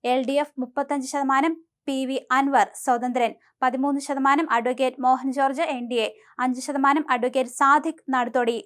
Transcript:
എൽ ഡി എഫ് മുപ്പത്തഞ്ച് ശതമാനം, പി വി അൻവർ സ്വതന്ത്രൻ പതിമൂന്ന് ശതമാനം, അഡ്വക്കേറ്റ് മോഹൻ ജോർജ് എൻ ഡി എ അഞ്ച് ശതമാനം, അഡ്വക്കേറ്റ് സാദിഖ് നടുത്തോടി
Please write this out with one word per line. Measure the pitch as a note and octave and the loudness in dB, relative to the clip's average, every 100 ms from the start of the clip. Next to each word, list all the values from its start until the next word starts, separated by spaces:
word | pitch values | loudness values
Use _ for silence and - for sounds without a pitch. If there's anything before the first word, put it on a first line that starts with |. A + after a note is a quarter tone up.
എൽ | A#3+ B3+ B3 | 0 0 2
ഡി | |
എഫ് | C#4 C#4+ - | -2 -2 -6
മുപ്പത്തഞ്ച് | B3 - C#4 C#4+ C4 | -6 -6 -4 -4 -4
ശതമാനം, | C#4 C4+ C4+ D#4+ E4 _ _ - | -4 0 2 2 -2 _ _ -6
പി | C4+ C4 | -4 -2
വി | C4+ - | -4 0
അൻവർ | B3+ C#4 C4+ G3+ - | 0 4 2 2 -2
സ്വതന്ത്രൻ | - A#3+ B3 B3 A#3 - _ _ | -2 0 0 0 -2 -4 _ _
പതിമൂന്ന് | B3+ B3+ C#4+ C#4 | -2 0 0 -2
ശതമാനം, | C#4 C4+ C4+ C#4+ E4 | -4 -2 2 2 2
അഡ്വക്കേറ്റ് | A#3 A#3+ B3+ C4 B3+ | 0 0 0 -2 0
മോഹൻ | B3+ B3+ C4+ | 0 0 0
ജോർജ് | C4 C4+ C4+ | 0 -2 0
എൻ | D#4+ C4 A#3+ | -4 -4 -4
ഡി | |
എ | A#3+ G#3+ - _ - | -2 -2 -6 _ -4
അഞ്ച് | B3+ B3 | -2 -2
ശതമാനം, | - C4+ C#4 D4 D4+ | -4 0 2 2 0
അഡ്വക്കേറ്റ് | B3 B3 C4 B3+ | 0 0 -2 -4
സാദിഖ് | - C4+ D4+ D#4+ D#4 - | 2 4 4 2 -8 -4
നടുത്തോടി | C4 A#3+ B3+ A#3 A#3 | -2 0 0 0 -2